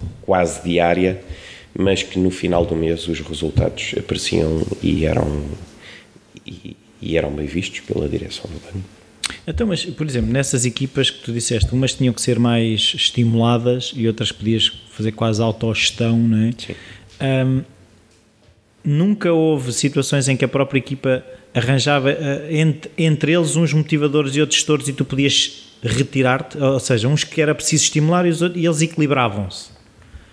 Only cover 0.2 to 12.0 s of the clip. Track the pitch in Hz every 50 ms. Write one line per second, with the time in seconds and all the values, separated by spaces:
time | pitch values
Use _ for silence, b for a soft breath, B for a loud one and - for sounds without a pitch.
0.2 | - - 95 92 87 82 76 - - 87 85 85 85 85 87 90 92 92 90 92
1.2 | B B B B B B B B B B - - 95 95 95 90 - - - 92
2.2 | 92 92 90 - - 87 87 85 85 85 87 82 82 80 82 82 - 85 82 78
3.2 | 78 78 80 76 80 78 - - - 82 - - - - - - - - - -
4.2 | - - 87 85 82 78 80 80 - - - - - - 80 80 78 78 80 80
5.2 | 80 76 73 73 73 73 76 - - - B B B B B B B B B -
6.2 | _ _ _ - - - - - - - - - _ _ - - - - 80 82
7.2 | 78 73 71 73 76 71 76 87 95 - - - - - - - 78 71 80 -
8.2 | - - - - - - 82 - - - 92 95 95 - - - - - - -
9.2 | B B B B B - 156 - 233 214 180 156 - 180 135 - 156 156 131 120
10.2 | 110 110 120 135 139 - - 127 117 123 117 - 135 135 - 143 131 - - -
11.2 | - - 117 117 113 - 117 107 - - 120 127 131 123 - -